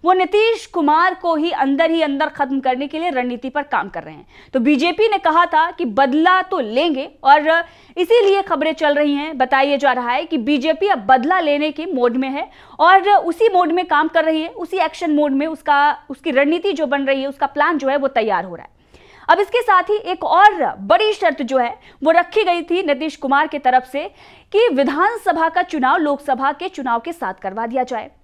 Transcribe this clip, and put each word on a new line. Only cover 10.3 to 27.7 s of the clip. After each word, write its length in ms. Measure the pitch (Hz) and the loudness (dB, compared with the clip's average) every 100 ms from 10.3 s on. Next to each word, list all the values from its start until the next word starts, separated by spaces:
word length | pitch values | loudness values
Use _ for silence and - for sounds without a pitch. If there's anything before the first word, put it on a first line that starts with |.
| 311 | -4
बीजेपी 500 | 226 294 302 320 392 | 0 0 0 0 0
अब 100 | 330 | 0
बदला 420 | 202 262 269 370 | 4 4 4 0
लेने 300 | 311 294 311 | 0 0 -2
के 160 | 302 339 | -6 -6
मोड 300 | 269 247 247 | -2 0 0
में 140 | 269 | -4
है 200 | 277 - - - - | -6 -10 -14 -20 0
और 300 | 330 392 381 | 4 4 4
उसी 380 | 403 330 330 453 | 2 2 0 2
मोड 240 | 370 349 | 2 2
में 140 | 339 359 | -2 0
काम 220 | 294 320 | 0 0
कर 160 | 330 | 0
रही 180 | 311 320 | 0 -2
है, 60 | 330 | -6
उसी 280 | 466 - 370 | -10 -8 -2
एक्शन 340 | 320 - 339 | -4 -2 -2
मोड 220 | 294 294 | 0 0
में 140 | 269 311 | 0 -4
उसका, 520 | 320 - 285 294 - _ | -6 0 2 2 -2 _
उसकी 220 | 262 330 | -8 -2
रणनीति 420 | 254 285 339 392 | 0 0 0 -2
जो 140 | 311 294 | -2 -2
बन 160 | 277 | -2
रही 200 | 269 277 | -2 -2
है, 60 | 269 | -4
उसका 180 | 277 277 | -4 -4
प्लान 320 | 294 294 311 | 0 0 0
जो 100 | 269 | -2
है, 80 | 285 | -2
वो 120 | 269 | 0
तैयार 360 | 262 226 180 | -2 -2 -2
हो 120 | 185 170 | -4 -14
रहा 80 | |
है। 160 | - _ _ - _ - - | -18 _ _ -20 _ -16 0
अब 120 | 339 | 2
इसके 220 | 403 494 | 2 -2
साथ 200 | 466 370 | 2 2
ही 140 | 359 415 | 2 -4
एक 280 | 320 277 | -4 -6
और 520 | - 330 415 370 226 - | 0 6 6 4 -4 -4
बड़ी 340 | 196 349 427 | 0 2 2
शर्त 300 | 415 349 277 | 0 -2 -2
जो 160 | 254 262 | -2 -2
है, 200 | 240 - - _ | -2 -6 -20 _
वो 60 | 285 | 2
रखी 340 | 330 349 427 | 2 2 0
गई 180 | 370 349 | 0 -2
थी 200 | 330 349 | -2 -4
नीतीश 340 | 349 277 311 - | -2 -2 -4 -6
कुमार 300 | 269 277 302 | -2 0 0
की 120 | 294 | -2
तरफ 260 | 254 254 | 0 0
से 260 | 254 277 - _ - - _ | 0 -10 -10 _ -20 -20 _
कि 160 | 403 466 | 2 2
विधानसभा 800 | 269 269 285 392 466 392 330 330 | 2 0 0 -2 0 -2 0 0
का 140 | 330 | -2
चुनाव 340 | 349 311 254 277 | -4 -2 0 0
लोकसभा 560 | 294 277 - 254 269 | 0 -2 -4 -2 -2
के 160 | 294 359 | -4 -10
चुनाव 320 | - 262 233 | -8 -4 -4
के 120 | 320 | -6
साथ 220 | 339 202 | -8 -10
करवा 320 | 190 196 202 | -8 -10 -8
दिया 160 | 226 | -6